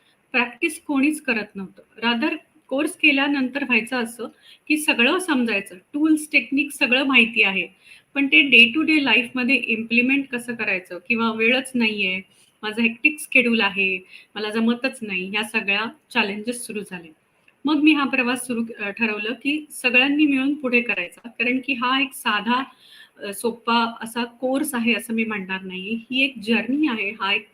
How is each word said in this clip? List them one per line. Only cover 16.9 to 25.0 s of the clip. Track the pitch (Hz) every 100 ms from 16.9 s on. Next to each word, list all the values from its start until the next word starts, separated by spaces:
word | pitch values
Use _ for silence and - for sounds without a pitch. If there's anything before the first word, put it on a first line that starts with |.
| 180 170 - _ _ _ _
मग | 269 302
मी | 302
हा | 294
प्रवास | 277 262 240 254 -
सुरू, | 233 226 226
अ, | 202
ठरवलं | 196 226 208 214
की | 247 277 302 302
सगळ्यांनी | - 254 247 269 294 302
मिळून | 269 269
पुढे | 294 254 240
करायचा, | 233 196 175 - 240
कारण | - 240 254 247
की |
हा | 254 247 269
एक | 269
साधा, | - 240 208 202 247 269 - - - - -
अ, | 202
सोपा | 202 233 226 - 233 226 226
असा | 233 240
कोर्स | 240 - 254 269 302
आहे | 247 226
असं | 214